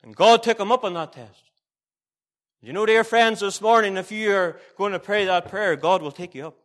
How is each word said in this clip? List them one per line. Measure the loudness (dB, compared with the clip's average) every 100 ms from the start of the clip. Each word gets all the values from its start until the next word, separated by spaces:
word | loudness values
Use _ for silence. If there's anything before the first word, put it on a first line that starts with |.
And | -20 2
God | 6 6
took | 2 -2
him | 0
up | -2 -2
on |
that | -8 -10
test. | -14 -20 _ _ _ _ _ _ _ _ _ _ _ _ _
You | -10
know, | -2 2
dear | 2
friends, | 4 2 2 0
this | -6 -4
morning, | 2 2 2 -4
if | -8
you | -4 -2
are | 0 -2 -6 -20 -6
going | -6
to | -6
pray | -4 -2 0
that | 0 -2
prayer, | -4 -2 0
God | 0 0
will | -2
take | -12 -14 -14
you | -16
up. | _